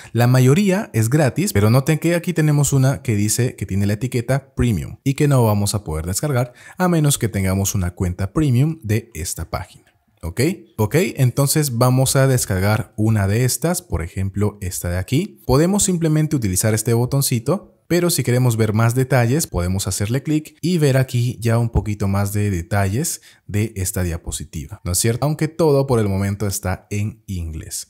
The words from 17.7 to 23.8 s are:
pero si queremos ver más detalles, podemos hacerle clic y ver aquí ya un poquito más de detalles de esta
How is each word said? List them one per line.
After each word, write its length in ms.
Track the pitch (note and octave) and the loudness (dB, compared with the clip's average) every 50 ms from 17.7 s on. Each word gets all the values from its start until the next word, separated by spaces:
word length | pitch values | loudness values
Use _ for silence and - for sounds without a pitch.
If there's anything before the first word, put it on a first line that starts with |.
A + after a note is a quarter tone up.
| _ _ _ - | _ _ _ -2
pero 220 | E3 F3 F3 F3 | 0 0 2 2
si 140 | E3 - A#2 | 0 0 0
queremos 320 | B2 A#2+ B2+ B2+ B2 A2+ | 2 2 2 2 2 2
ver 160 | A2 A2+ G#2+ G#2 | 2 0 0 2
más 240 | A2 A#2 A#2 A#2+ | 2 2 2 2
detalles, 500 | C3 C3 C3 C#3+ B2+ A#2+ A#2 B2+ E3 E3 | 2 0 2 2 2 2 2 2 0 -2
podemos 400 | - - F2 F2 F2+ F#2+ F#2+ - | -2 -4 -4 -2 -2 -2 -2 -2
hacerle 380 | G2+ F#2 - G#2 G2+ A#2 C#3 - | -4 -4 -4 -2 -2 -2 -2 -2
clic 320 | D#3 D3+ D#3 D3+ - - _ | 0 -2 -2 -2 -4 -12 _
y 180 | - E3 F#3 E3 | -2 0 0 2
ver 180 | D3+ C#3 B2+ | 2 4 4
aquí 420 | C3 C3 - - A#2+ A#2+ B2 - - | 2 2 0 0 -2 -2 -2 -4 -2
ya 160 | A2+ A#2 A2+ A#2 | -2 0 2 2
un 120 | A#2+ A#2 | 2 2
poquito 380 | - - G2+ G#2+ G#2 G2+ G#2 G2 | 0 -2 -2 -2 -4 -4 -2 0
más 240 | G2 G2+ G2+ G2 G2+ | 0 0 0 -2 -2
de 180 | G#2+ G#2 G#2 | -2 -2 0
detalles 720 | F#2+ E2+ E2 - G#2 G2+ G2 F#2+ G2 B2 E3 - - - _ - - _ _ | -2 -2 -4 -2 0 0 0 0 0 -2 -4 -4 -6 -10 _ -20 -20 _ _
de 260 | - F#2 G#2 A2 A#2 - | -6 -4 -2 -2 -2 -4
esta 260 | F#2+ | -6